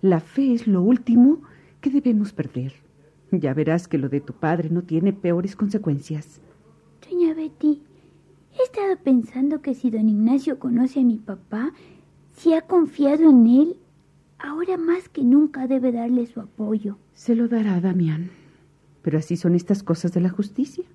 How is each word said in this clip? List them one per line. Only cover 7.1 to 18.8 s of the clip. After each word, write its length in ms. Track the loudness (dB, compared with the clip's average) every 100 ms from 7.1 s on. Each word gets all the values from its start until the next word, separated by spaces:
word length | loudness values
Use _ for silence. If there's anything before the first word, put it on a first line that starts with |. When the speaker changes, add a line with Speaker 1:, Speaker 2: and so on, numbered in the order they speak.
| -2 0
Speaker 2:
Betty, 460 | -2 -8 -4 -2 -2 -6 _ _ _ _ _ _ -4
he 40 |
estado 340 | -4 -2 -4 -2
pensando 600 | 2 0 0 -4 -4 -4
que 120 | -6
si 160 | -4 -4
don 180 | 0 0
Ignacio 500 | 2 2 0 -2 -6
conoce 420 | -4 0 0 2
a 40 |
mi 120 | 0 0
papá, 560 | -6 -16 _ -8 -8 -10 -20 -20 _ _ _ _
si 160 | 0
ha 100 | 0
confiado 680 | 2 0 0 0 0 4 6
en 160 | 8 8
él, 300 | 6 4 -2 _ _ _ _ _ _
ahora 380 | -14 -8 -6 -4
más 320 | -2 -2 -4
que 140 | -2
nunca 440 | 2 4 2 -2 -4
debe 260 | 0 0
darle 340 | -2 -2 -2 -2
su 140 | -10
apoyo. 580 | -18 -10 -4 -4 -4 -12 _
Speaker 1:
Se 200 | _ -2
lo 140 | 0 0
dará, 320 | 0 0 0
Damián. 500 | 0 0 0 -2 -6 -12 _ _ _ _